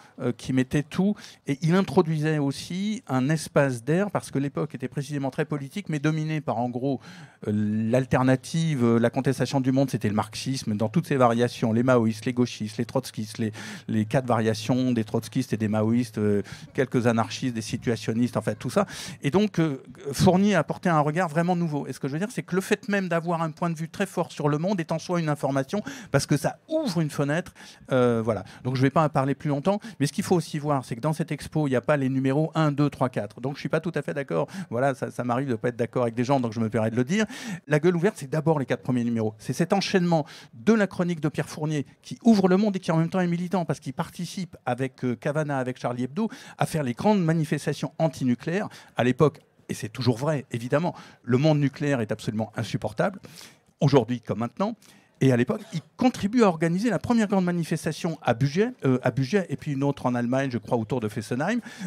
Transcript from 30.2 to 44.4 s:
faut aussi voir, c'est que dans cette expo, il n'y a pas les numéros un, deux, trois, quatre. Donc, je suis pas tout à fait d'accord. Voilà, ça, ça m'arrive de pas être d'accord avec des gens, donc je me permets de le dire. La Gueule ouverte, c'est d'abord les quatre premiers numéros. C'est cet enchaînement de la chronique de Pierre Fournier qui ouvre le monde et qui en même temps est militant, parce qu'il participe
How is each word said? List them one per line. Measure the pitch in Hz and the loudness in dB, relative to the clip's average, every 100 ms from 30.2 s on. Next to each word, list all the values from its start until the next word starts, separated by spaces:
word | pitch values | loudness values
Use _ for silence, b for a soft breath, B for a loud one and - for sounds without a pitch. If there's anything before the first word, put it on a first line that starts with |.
faut | 185 180 | 0 0
aussi | - 156 | 0 -4
voir, | 147 139 | -2 -2
c'est | 123 | -2
que | 123 | -4
dans | 147 | -4
cette | 160 160 | -2 -4
expo, | 151 - 156 147 | -6 -4 -2 2
il | |
n'y | 123 | 2
a | |
pas | 117 151 | 2 2
les | 131 | 2
numéros | 131 135 135 160 | 2 2 2 2
un, | 160 156 | 2 2
deux, | 139 147 | 4 0
trois, | - 127 | 2 -2
quatre. | - 104 - | -2 -6 -6
Donc, | 123 143 | -8 -6
je | |
suis | 156 | -2
pas | 160 | -2
tout | 175 | -2
à | 151 | -4
fait | - | -4
d'accord. | 143 139 165 147 190 180 | -6 -4 -2 -2 -6 -6
Voilà, | 113 139 | 0 0
ça, | 127 120 | 0 -4
ça | 120 | -4
m'arrive | 123 120 139 | -2 -2 0
de | |
pas | 113 123 | -2 -2
être | 117 | -2
d'accord | 117 131 | -2 0
avec | 120 | 0
des | 113 | 0
gens, | 120 139 | 2 2
donc | 120 | 0
je | 110 | -2
me | 110 | -2
permets | 117 110 | 0 0
de | 110 | 0
le | |
dire. | 127 202 214 B 240 180 - | 0 0 0 B -10 -10 -2
La | 147 | 2
Gueule | 170 | 2
ouverte, | 175 180 - | 2 0 -2
c'est | 135 | -4
d'abord | 156 151 156 | -2 0 0
les | 127 | 0
quatre | 123 | -2
premiers | - 127 | 0 0
numéros. | 117 117 107 110 | 0 0 -2 -4
C'est | - | -6
cet | 127 170 | -2 0
enchaînement | 196 - 196 175 165 143 B B | 0 2 2 4 2 0 B B
de | 113 113 | -2 2
la | 226 190 | 4 2
chronique | - 175 170 | 0 -2 -2
de | 147 | -2
Pierre | - 151 | -2 -6
Fournier | - 156 151 131 b | -6 -2 -2 -4 b
qui | - - | -16 2
ouvre | - 214 185 | 6 6 6
le | 190 | 4
monde | 214 190 | 4 0
et | |
qui | - | 0
en | 160 | 0
même | 165 | 0
temps | 190 | 0
est | 175 | 0
militant, | 170 175 190 | -2 -2 -2
parce | 165 143 | -2 -4
qu'il | - | -6
participe | 131 165 - 175 - | -8 -8 -8 -10 -8